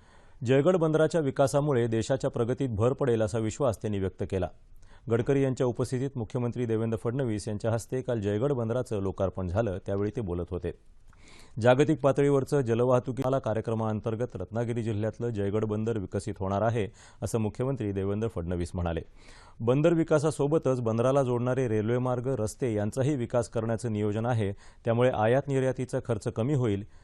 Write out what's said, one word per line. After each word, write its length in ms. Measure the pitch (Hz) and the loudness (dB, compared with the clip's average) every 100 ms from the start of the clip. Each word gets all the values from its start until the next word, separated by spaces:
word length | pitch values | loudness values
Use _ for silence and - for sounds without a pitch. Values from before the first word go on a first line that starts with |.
| - - - - | -20 -20 -20 -6
जयगड 320 | 117 135 147 185 | 2 4 6 4
बंदराच्या 440 | 160 151 156 170 | 4 4 2 2
विकासामुळे 680 | 139 123 139 143 147 127 120 | 0 2 2 2 2 2 2
देशाच्या 440 | 113 110 135 139 | 0 0 -2 -2
प्रगतीत 380 | 123 113 123 135 | -2 -2 -2 -2
भर 240 | 101 117 | 0 0
पडेल, 300 | 127 147 113 | 2 2 2
असा 160 | 107 117 | 2 0
विश्वास 440 | 110 - 139 107 | -2 0 -2 0
त्यांनी 160 | 110 101 | -2 -2
व्यक्त 260 | 95 - 101 | -2 -4 -4
केला. 180 | 95 87 - - - - - - | -2 -2 -6 -20 -20 -20 -14 -2
गडकरी 320 | 117 120 139 | 0 2 2
यांच्या 240 | 135 127 127 | 2 2 0
उपस्थितीत 440 | 113 120 127 139 123 | 0 -2 -2 -4 -4
मुख्यमंत्री 500 | 110 127 120 120 120 | -6 -4 -2 -2 0
देवेंद्र 320 | 110 113 113 | 0 0 -2
फडणवीस 440 | 120 127 127 104 113 | -2 -2 -2 -2 -4
यांच्या 220 | 104 113 | -4 -2
हस्ते 320 | 113 - 131 | -2 -2 -4
काल 180 | 127 117 | -2 -2
जयगड 320 | 101 104 143 | 0 2 0
बंदराचं 480 | 131 113 120 123 104 | 0 0 -2 -2 -2
लोकार्पण 460 | 98 87 95 95 90 | -2 -2 -2 -2 -2
झालं, 300 | 92 113 92 - | 0 0 -4 -4
त्यावेळी 240 | 98 104 117 | -2 -2 -2
ते 40 | |
बोलत 260 | 98 87 85 | -4 -4 -4
होते. 220 | 87 85 - - - - - - - - - | -4 -6 -8 -14 -20 -20 -20 -20 -20 -14 2
जागतिक 400 | 117 131 151 147 | 4 6 4 4
पातळीवरचं 600 | 139 135 143 139 127 147 | 2 4 4 4 2 0
जलवाहतुकीला 760 | 117 113 123 123 135 120 131 135 | 2 2 4 2 2 -4 -2 0
कार्यक्रमाअंतर्गत 920 | 110 107 117 110 110 107 117 110 123 | 0 -2 -2 -2 -2 -2 -4 -4 -4
रत्नागिरी 480 | 95 90 107 120 120 | -8 -6 -4 -2 -2
जिल्ह्यातलं 460 | 113 104 110 - 120 | -2 -2 -4 -4 -4
जयगड 360 | 110 101 107 | -2 -2 0
बंदर 340 | 110 107 110 110 | 0 -2 -2 -4
विकसित 360 | 92 104 104 98 | -4 -6 -6 -4
होणार 240 | 95 101 | -2 0
आहे, 260 | 110 113 95 - - - | 2 0 -4 -8 -20 -10
असं 160 | 110 117 | -4 -2
मुख्यमंत्री 540 | 107 - 127 131 107 | -2 -2 -4 -2 -2
देवेंद्र 360 | 98 98 101 113 | -2 -2 -2 -4
फडणवीस 420 | 90 85 87 82 | -4 -4 -4 -4
म्हणाले. 260 | 90 85 82 - - - - - - | -4 -2 -4 -6 -14 -20 -20 -20 -4
बंदर 320 | 117 135 165 | 0 4 4
विकासासोबतच 880 | 160 156 156 156 - 147 160 135 127 | 4 2 2 2 0 0 2 2 0
बंदराला 420 | 113 113 123 139 | 0 2 4 4
जोडणारे 460 | 127 120 123 127 123 | 2 0 0 0 0
रेल्वेमार्ग, 580 | 107 107 123 127 123 123 | 0 0 0 0 -2 -2
रस्ते 460 | 127 107 - 127 | -2 -4 -2 -2
यांचाही 420 | 104 104 131 131 143 | 0 -2 0 0 0
विकास 320 | 117 123 110 | 0 0 0
करण्याचं 440 | 120 110 113 123 | -2 -2 -2 -2
नियोजन 340 | 104 107 107 117 | -2 0 0 0
आहे, 260 | 113 98 | 0 -2
त्यामुळे 580 | 104 - - 120 113 127 | -4 -14 -6 0 2 4
आयात 320 | 107 110 131 139 | 4 4 2 2
निर्यातीचा 500 | 135 131 127 127 131 - | 0 0 -2 -4 -4 -2
खर्च 220 | 107 123 | -4 -2
कमी 260 | 110 123 | -2 0
होईल. 300 | 147 123 101 104 - | 2 2 0 -4 -16